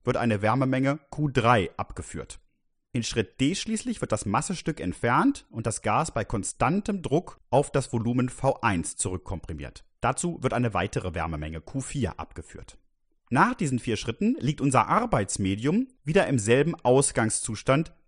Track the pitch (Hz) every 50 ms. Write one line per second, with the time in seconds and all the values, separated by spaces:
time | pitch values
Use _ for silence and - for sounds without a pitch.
0 | _ 123 120 - 117 117 107 98 104 107 117 135 135 131 131 131 135 135 143 156
1 | - _ - - 151 143 123 127 110 117 123 110 87 - - - - - - -
2 | - - - 78 - - - - - _ _ _ _ _ _ _ _ _ - 123
3 | 110 - - 117 104 - _ - 131 143 196 - - 220 220 214 - 254 220 -
4 | - - 110 - - 208 202 - - - 185 - - 165 151 - - 131 117 -
5 | - 120 123 147 202 285 - - - _ - 117 110 117 - - - 107 107 -
6 | 202 - - 117 104 - - 104 90 - - - 117 127 175 202 - - 208 185
7 | - - - 190 190 - - - _ _ - 135 147 - - 139 131 - - 117
8 | 107 117 120 127 127 123 - - - 139 - - - 113 95 87 80 - - -
9 | - 98 92 90 - - - 80 - - 82 71 71 64 - - - _ _ _
10 | - 117 143 - - 175 165 - 123 127 110 120 123 117 98 87 92 107 - -
11 | - 92 82 87 80 80 80 73 76 78 80 80 - - - 135 127 - - 143
12 | 113 85 - - 80 - - - - - - - - - - - _ _ _ _
13 | _ _ _ _ _ _ 120 135 185 240 247 - 185 139 127 110 - 123 110 -
14 | - - 113 - 202 226 269 - - 127 - - 127 143 131 123 101 98 156 208
15 | 247 233 196 123 98 - - - 98 95 98 104 117 143 180 226 262 - _ _
16 | _ 147 160 196 160 - 143 120 98 110 117 135 147 165 165 - - 123 127 139
17 | 139 - - 131 113 110 - - - - 110 - - - 135 151 165 - - _
18 | _